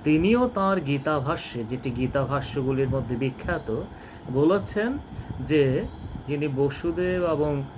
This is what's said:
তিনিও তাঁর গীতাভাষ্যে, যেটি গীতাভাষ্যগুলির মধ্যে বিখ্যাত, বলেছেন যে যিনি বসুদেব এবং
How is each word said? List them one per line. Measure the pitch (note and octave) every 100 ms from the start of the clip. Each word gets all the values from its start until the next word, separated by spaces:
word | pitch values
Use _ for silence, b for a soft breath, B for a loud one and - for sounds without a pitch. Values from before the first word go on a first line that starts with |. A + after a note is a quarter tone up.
তিনিও | D#3 D#3 F3+ A#3+ B3
তাঁর | G#3 F#3+ F#3+
গীতাভাষ্যে, | C#3 C#3+ D3 D#3 C3+ D#3+ - A#2+
যেটি | A2 B2+ C3
গীতাভাষ্যগুলির | A#2+ B2+ C#3+ B2 C#3 - C#3+ C3 C3+ C3+
মধ্যে | C3+ A#2 B2
বিখ্যাত, | C3+ C3 - - - A2+ F#3 B B B B
বলেছেন | B2+ D3+ F#3+ G3 G#3 A3+ C#4 - B B - B2+
যে | D3+ C3+ C#3 A3+ - - - -
যিনি | C#3+ D3+
বসুদেব | C3+ C#3 C#3 E3+ E3 F3+ F#3
এবং | F3 D3+ D3+ C#3+ C#3